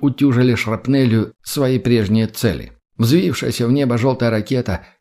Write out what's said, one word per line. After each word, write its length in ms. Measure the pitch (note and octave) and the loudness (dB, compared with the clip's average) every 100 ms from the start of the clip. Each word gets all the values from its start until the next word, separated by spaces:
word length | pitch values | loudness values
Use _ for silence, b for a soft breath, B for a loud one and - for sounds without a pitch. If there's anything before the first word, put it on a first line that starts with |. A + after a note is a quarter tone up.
утюжили 540 | C#3 B2+ C#3+ A#2+ B2+ A2+ | -4 2 2 4 2 0
шрапнелью 800 | A2 G#2+ B2+ C#3 B2+ A2 G2 - | -2 -4 -2 2 2 2 0 -6
свои 340 | - D3 C3 B2+ | -10 -4 0 0
прежние 480 | A#2 A#2 G2 A2 A2 | 2 0 2 0 0
цели. 460 | - A2+ D2 A1 - _ - | -2 -2 -2 -8 -20 _ -2
Взвившаяся 680 | A2+ E3 F#3 A#2+ B2 - A#2+ | 2 2 2 -2 -4 -2 0
в 60 | |
небо 260 | C#3 C3 A#2 | 2 0 0
жёлтая 320 | C3 B2+ A#2 | 0 0 0
ракета 520 | A2 G#2 B2+ A#2 F2 B B | -2 -2 -2 -2 -6 B B